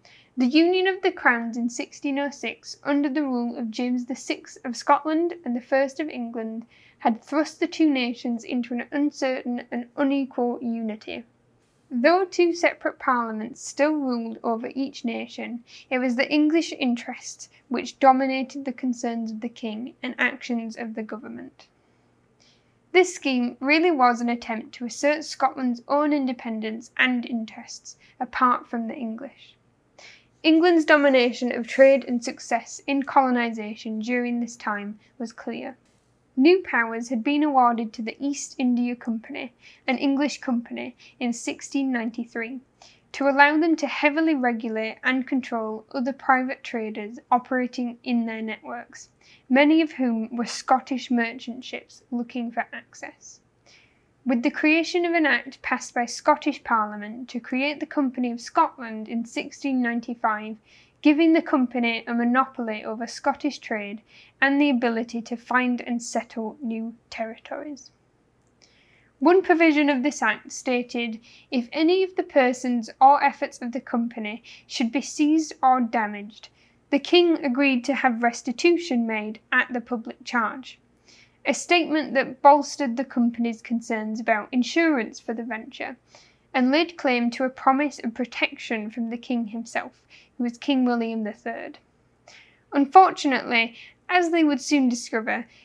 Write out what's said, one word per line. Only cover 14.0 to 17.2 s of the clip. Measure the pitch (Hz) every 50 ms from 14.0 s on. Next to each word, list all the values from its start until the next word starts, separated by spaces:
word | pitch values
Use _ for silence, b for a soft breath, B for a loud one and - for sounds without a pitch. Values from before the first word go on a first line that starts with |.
| 277 254 247 233 226 226 226 226 -
over | 240 226 226 247 - -
each | 262 277 285 277 - -
nation, | 233 226 220 233 233 - 240 220 214 240 233 B B B B B -
it | 269 254
was | 254 254 240
the | 247 269 -
English | 302 302 302 302 311 339 311 - 330 -
interests | 269 247 240 233 - - 240 -